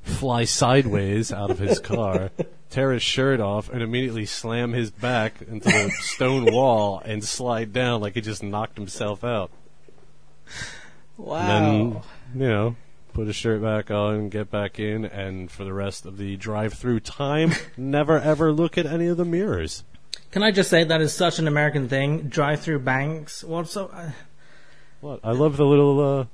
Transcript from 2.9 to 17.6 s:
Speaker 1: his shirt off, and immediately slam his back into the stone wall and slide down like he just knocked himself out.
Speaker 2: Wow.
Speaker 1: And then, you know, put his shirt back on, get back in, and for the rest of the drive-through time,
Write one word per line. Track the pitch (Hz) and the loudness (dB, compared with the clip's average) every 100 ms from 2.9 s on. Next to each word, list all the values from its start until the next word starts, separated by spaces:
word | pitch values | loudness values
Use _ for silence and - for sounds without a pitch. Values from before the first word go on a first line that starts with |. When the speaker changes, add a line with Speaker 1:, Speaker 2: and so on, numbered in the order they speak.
Speaker 1:
his | 123 | 2
shirt | - - 131 131 | 0 2 2 4
off, | 101 104 - | 2 0 -2
and | 123 | -4
immediately | 113 120 131 113 104 | -2 0 -2 -2 -6
slam | - 117 117 120 | -6 -4 -2 0
his | 120 113 | 0 -2
back | 98 123 123 110 - | -2 -2 0 0 -4
into | - 110 110 | -10 -2 2
the | 107 101 - | 2 2 -2
stone | - - 127 135 117 | -6 0 2 4 4
wall | 113 135 113 104 95 | 6 6 6 2 -2
and | 104 107 | -6 -6
slide | 107 - 123 117 113 | -6 -6 -2 -2 -2
down | 104 123 120 | 0 0 0
like | 104 | -2
he | 110 | -4
just | 107 104 | -4 -6
knocked | 104 104 110 - | -4 -4 -4 -6
himself | 98 - 104 101 | -10 -4 -4 -2
out. | 120 113 92 - - - - - - - - - - - - - - - - - | -2 -2 -4 -8 -18 -18 -18 -18 -18 -18 -18 -18 -16 -12 -12 -14 -18 -18 -18 -16
Speaker 2:
Wow. | - 156 | -8 -4
Speaker 1:
And | 175 104 104 107 117 | 2 4 4 4 2
then, | 107 - - - | -2 -10 -16 -12
you | 127 131 | -2 2
know, | 104 113 120 - - - | 2 0 -2 -14 -18 -8
put | - 107 | -4 -4
his | 104 | -2
shirt | 117 107 | 0 0
back | 110 107 101 | 0 -2 0
on, | 104 104 107 104 | 0 2 0 -2
get | 104 104 | -4 -4
back | 104 101 - | -4 -4 -4
in, | 107 110 | -4 -2
and | 107 101 95 95 90 | -4 -6 -6 -6 -10
for | - | -10
the | 98 | -8
rest | 98 98 - - | -4 -4 -6 -12
of | 98 | -8
the | 101 98 | -8 -6
drive-through | 104 107 110 - 127 113 | -4 -2 -2 -2 -2 -2
time, | - - 139 151 165 165 | -2 -6 -2 2 2 2